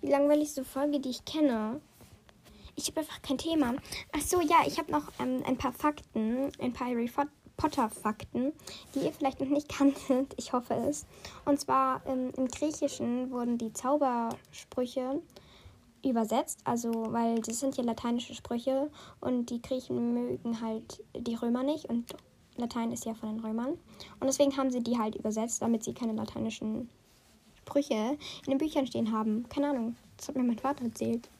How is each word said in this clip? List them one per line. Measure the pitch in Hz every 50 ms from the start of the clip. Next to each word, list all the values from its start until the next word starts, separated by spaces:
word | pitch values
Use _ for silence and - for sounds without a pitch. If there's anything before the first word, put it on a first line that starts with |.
die | -
langweiligste | 285 277 277 285 285 294 302 302 294 - - 262
Folge, | - - 269 277 294 294 285
die | 269 254
ich | 247 - -
kenne. | - - 320 302 277 233 220 214 220 240 302 - - - - - - - - - - - - - - - - - - -
Ich | - -
hab | - -
einfach | 320 311 - - -
kein | - - 277
Thema. | 262 - 330 330 320 277 240 247 277 - - - - - - -
Ach | 302
so, | 294 - 370 359
ja, | 349 294 339 330 -
ich | 277 - -
hab | 320 -
noch, | - 302 294 - - -
ähm, | 247 254 254 254 -
ein | - 254
paar | 240 - 254 240
Fakten, | - - 302 294 - - _ - 226 220 220 240 254 269 285 - -
ein | - 247 240
paar | - 254
Harry | 247 247 233 233
Fo-, | 233 - - 285 294 - - _ - -
Potter | - - 320 - 294 240
Fakten, | 214 - - - 214 214 - - - - 240 247 277 311 - - - - - - - -
die | 277
ihr | 262 302 311
vielleicht | - 302 269 262 -
noch | 277
nicht | 262 285 285 294 -
<laughs> | -
kanntet. | - 277 277 269 - - - 262 254 277 269 -
Ich | - - - -
hoffe | 247 240 - 233
es. | 226 233 269 294 - - - - - - - - - -
Und | - 285 277
zwar, | - - 262 269 269 262 262 262 -
ähm, | - 262 254 254 254 -
im | - 262
Griechischen | 247 - - 294 302 302 - 302 285 - - 233 233 240 247 254 254
wurden | 254 247 240 240 240 233
die | 233 220 214
Zaubersprüche | - - 240 285 302 294 262 247 240 233 226 240 - - - - - - _ - - 254 240 - 269 254 254 269 311 349 - - - - - - - - - - - - - _ _ -
übersetzt, | 277 247 233 220 214 220 254 330 - - - -
also, | - 240 240 240 233 226 226 226 220 226
weil | 233 233 233 233 226
das | 226 - 226 233
sind | - 269 269
ja | - 247
lateinische | 240 226 - - 240 240 240 240 - -
Sprüche | - - - 240 240 233 262 262 269 277 302 294 - - - - -
und | - 247 254 247 240 240
die | 240 240
Griechen | 240 - 262 254 254 - 247 247 240 240 240
mögen | 240 240 247 247 - - 233 233 226
halt | 233 226 220 220 226 - - - - - _
die | - 240 233 233
Römer | 233 - 233 233 247
nicht | 262 277 302 302 -
und | - 233 233 240 - - - - - _ _ - _ -
Latein | - 240 233 - 240 226 233
ist | 240 233 -
ja | 226 220
von | 220 - 214 214
den | 220 226
Römern. | 220 220 226 240 262 339 - - - - - - - - -
Und | -
deswegen | 262 269 - 294 277 269
haben | 277 269 269
sie | 247 247
die | 233 233 240
halt | 240 214 220 214
übersetzt, | - - 220 208 220 220 233 - -
damit | 233 233 233 220 -
sie | 233 233
keine | - 247 226 214
lateinischen | 214 220 220 - 226 220 226 220 - - 214 214 233 247 240 - - _ _ _ - _ - - - _ - - -
Sprüche | - - - 285 285 - 247 214 214 233 294 294 - - - - -
in | -
den | 269
Büchern | 277 302 311 - 302 269
stehen | 254 - 226 233 214
haben. | 226 214 220 220 214 220 240
Keine | - - 285 285 294
Ahnung, | 285 247 226 233 240 - - - -
das | - -
hat | - 294
mir | 262 247
mein | 240 233
Vater | 214 - 269 285 - 247
erzählt. | 226 - - 220 226 233 233 - - - -